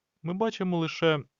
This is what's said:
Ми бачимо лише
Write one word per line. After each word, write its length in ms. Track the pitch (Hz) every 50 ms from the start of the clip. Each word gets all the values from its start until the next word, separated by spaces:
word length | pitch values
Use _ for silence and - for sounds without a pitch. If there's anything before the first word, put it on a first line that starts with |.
| _ _ _ _
Ми 120 | - 160 180
бачимо 460 | 190 226 226 220 - 190 185 175 170
лише 440 | 165 156 - - 170 165 156 143 - - _